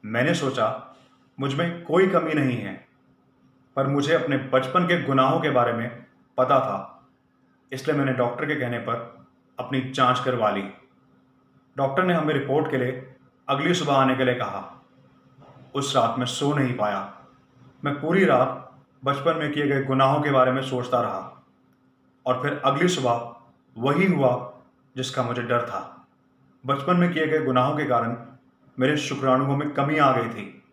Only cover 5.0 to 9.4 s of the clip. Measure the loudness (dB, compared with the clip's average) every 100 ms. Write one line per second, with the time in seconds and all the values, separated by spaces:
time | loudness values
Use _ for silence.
5 | 2 2 4 2 2 2 2 0 -6 -10
6 | -20 _ _ -2 2 4 2 -6 -8 -20
7 | _ _ _ _ _ _ _ -6 -2 0
8 | 0 2 0 -2 -4 -4 -4 -4 -4 -6
9 | -6 -18 -20 _